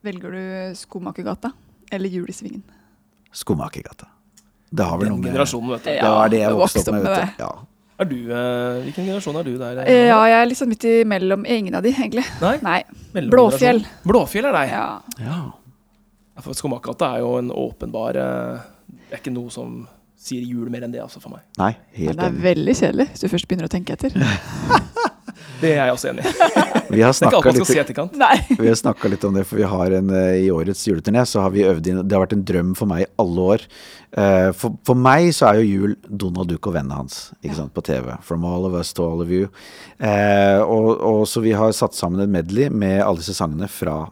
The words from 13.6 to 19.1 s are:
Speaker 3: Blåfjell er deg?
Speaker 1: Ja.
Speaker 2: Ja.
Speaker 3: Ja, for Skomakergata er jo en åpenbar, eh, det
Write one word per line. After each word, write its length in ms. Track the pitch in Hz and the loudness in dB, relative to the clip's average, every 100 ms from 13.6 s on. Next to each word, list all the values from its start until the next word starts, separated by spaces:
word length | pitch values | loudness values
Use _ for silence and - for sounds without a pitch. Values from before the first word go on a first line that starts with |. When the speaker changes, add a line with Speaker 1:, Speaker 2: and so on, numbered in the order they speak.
| 247 233 214 - | 4 2 0 -6
Speaker 3:
Blåfjell 400 | 175 220 143 196 | 2 2 2 -2
er 100 | 262 | 0
deg? 140 | 180 135 | 0 -2
Speaker 1:
Ja. 300 | - 147 101 - - | -4 -6 -10 -16 -12
Speaker 2:
Ja. 200 | 113 170 139 - - _ _ _ _ _ _ - | -8 -8 -10 -16 -20 _ _ _ _ _ _ -20
Speaker 3:
Ja, 40 | |
for 120 | 135 | -14
Skomakergata 600 | 127 147 120 - 120 151 120 | -10 -8 -8 -10 -6 -4 -2
er 20 | |
jo 80 | 120 123 | -4 -4
en 80 | 123 | -6
åpenbar, 640 | - 123 - 120 113 117 | -6 -8 -8 -10 -6 -4
eh, 460 | 131 127 127 123 120 - _ - - | -4 -4 -6 -8 -12 -16 _ -20 -20
det 20 | _ | _